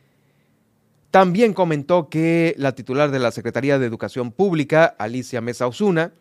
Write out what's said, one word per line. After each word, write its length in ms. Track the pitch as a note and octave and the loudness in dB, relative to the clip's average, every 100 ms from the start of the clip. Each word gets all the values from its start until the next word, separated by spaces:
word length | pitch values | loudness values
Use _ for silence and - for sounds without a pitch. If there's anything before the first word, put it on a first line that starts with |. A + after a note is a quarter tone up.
| _ _ _ _ _ _ _ _ _ _ _ | _ _ _ _ _ _ _ _ _ _ _
También 440 | F#3 F#3+ F3+ A#3 F#3 | 4 4 4 2 2
comentó 540 | F3 D3+ C3+ F3 D3 | 0 0 0 0 0
que 440 | D#3 E3 E3+ E3 - | -2 0 2 0 0
la 160 | C#3 B2+ | -4 -4
titular 360 | A#2+ C3 D3+ | -6 -2 0
de 100 | C3+ | 0
la 100 | A#2+ | -2
Secretaría 480 | A2 A#2 A#2 C3+ C#3 | -2 -6 -4 0 0
de 80 | A#2+ | 0
Educación 460 | A2 G#2 C3 A#2+ | -4 -8 -6 -8
Pública, 640 | A2+ G3 D#3+ C3+ D#3 E3 - | -2 0 0 0 4 2 2
Alicia 420 | G#2+ B2+ B2 A#2+ | -6 -8 -6 -6
Mesa 260 | A#2 A#2 B2 | -6 -4 -4
Osuna, 460 | A2+ G#3 E3 E3 - | 0 0 0 -2 -6